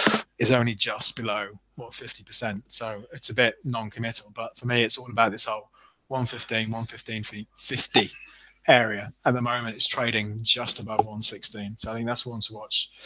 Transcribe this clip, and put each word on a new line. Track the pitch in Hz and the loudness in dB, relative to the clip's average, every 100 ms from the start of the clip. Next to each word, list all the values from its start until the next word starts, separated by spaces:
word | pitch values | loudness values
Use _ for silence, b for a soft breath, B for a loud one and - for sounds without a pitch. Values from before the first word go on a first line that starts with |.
| B 220 - - | B 2 -2 0
is | - | 4
only | 127 117 | 6 4
just | 104 117 107 - | 0 -2 2 2
below, | - 113 104 101 104 _ | 2 -2 -2 -4 -10 _
what, | - 117 | -16 -10
fifty | - 117 - | -10 -8 -10
percent. | - - 113 101 - | -2 0 0 -4 -4
So | - 113 104 120 | -4 -4 -8 -12
it's | 135 - | -8 -2
a | |
bit | 120 117 - | 2 2 0
non-committal, | 139 117 107 113 117 - - | -4 -4 -6 -6 -4 -4 -6
but | 117 117 - | -10 -10 -6
for | 123 | 0
me, | 120 | 2
it's | 110 - | 4 2
all | 123 | 0
about | 110 113 | 2 4
this | 107 | 4
whole | - 107 - b b b - | 0 -2 -10 b b b -6
one | 131 | -2
fifteen, | 120 117 - 113 110 | -2 -4 -2 -2 -2
one | 113 | -4
fifteen | 113 110 - 110 | -6 -8 -8 -8
fifty. | 104 104 - - - 135 - 233 196 - B B B B - | -8 -10 -12 -8 -4 -2 2 2 2 -4 B B B B 6
Area. | 127 113 101 104 - | 6 6 -2 -8 -4
At | - | 0
the | 123 | 0
moment, | 120 120 117 107 | 0 -2 -2 0
it's | - | 0
trading | - 117 113 104 110 | 0 0 0 -2 -2
just | 113 123 117 - | 0 2 0 -2
above | 110 107 107 | 0 0 0
one | 107 | 0
sixteen. | - 101 - 104 101 113 | -2 0 -2 -2 -6 -6
So | 110 | -4
I | |
think | 113 117 | -2 -2
that's | 120 123 | -2 -2
one | 113 | -4
to | - | -4
watch | 107 107 - - B | -6 -4 -2 -2 B